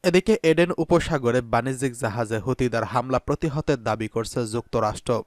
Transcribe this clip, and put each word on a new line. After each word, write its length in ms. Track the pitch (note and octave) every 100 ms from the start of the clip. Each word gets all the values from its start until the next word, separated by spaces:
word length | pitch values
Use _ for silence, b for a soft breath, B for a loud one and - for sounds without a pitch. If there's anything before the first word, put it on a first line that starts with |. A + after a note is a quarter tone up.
এদিকে 360 | F#3 F3 G#3 G#3+
এডেন 280 | D#3+ D#3+ E3+ E3+
উপসাগরে 600 | D#3+ E3+ - D#3 A#2+ B2
বাণিজ্যিক 540 | A#2 A#2+ B2 B2+ C3+
জাহাজে 440 | A#2 A#2+ A#2+ A2 A2
হুতিদের 460 | G2 B2+ B2 A#2
হামলা 340 | G#2+ A#2+ B2+ C3
প্রতিহতের 640 | - C#3+ E3 C#3+ - C#3
দাবি 260 | A2+ G#2+ A2
করছে 380 | - A2+ - A#2
যুক্তরাষ্ট্র। 760 | A#2 - A#2+ A2 G#2+ - A2+